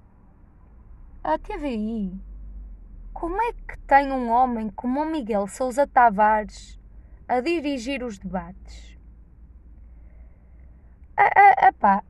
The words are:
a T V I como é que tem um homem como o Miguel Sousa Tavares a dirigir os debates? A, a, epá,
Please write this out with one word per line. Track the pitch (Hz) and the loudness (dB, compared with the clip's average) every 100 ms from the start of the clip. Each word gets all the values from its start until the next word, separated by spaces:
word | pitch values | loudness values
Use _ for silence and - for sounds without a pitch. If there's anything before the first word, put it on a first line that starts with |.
| - - - - - - - - - - - - | -20 -20 -20 -20 -20 -20 -20 -20 -20 -20 -20 -8
a | - 320 | -2 -2
T | - 403 | -2 -6
V | 294 | -4
I | 220 214 226 190 190 - - - - - - - - - - | -4 -4 -4 -6 -8 -14 -16 -16 -16 -16 -18 -20 -18 -16 -10
como | 339 381 | -6 -2
é | 466 | -4
que | - - - - | -4 -16 -12 4
tem | 277 277 | 4 4
um | 262 233 | -4 0
homem | 233 254 233 220 | 2 2 -2 -8
como | - 247 269 | -8 -4 -2
o | 311 | -2
Miguel | 320 220 208 196 | -4 -2 -4 -4
Sousa | - 254 240 285 | -4 -4 0 2
Tavares | 262 240 196 214 214 208 - - - - - - - - | 6 4 6 2 2 -2 -14 -20 -20 -20 -20 -20 -18 -4
a | 247 | -2
dirigir | 269 339 285 269 226 277 | 0 -2 -2 -4 -6 -6
os | 247 202 | -8 -10
debates? | 190 180 170 190 - - - - - - - - - - - - - - - - - - - - - - - - - - | -8 -8 -10 -18 -20 -20 -20 -20 -20 -20 -20 -20 -20 -20 -20 -20 -20 -20 -20 -20 -20 -20 -20 -20 -20 -20 -20 -20 -10 0
A, | |
a, | 415 - 403 - 381 | 2 8 8 8 4
epá, | - 208 196 | 4 2 2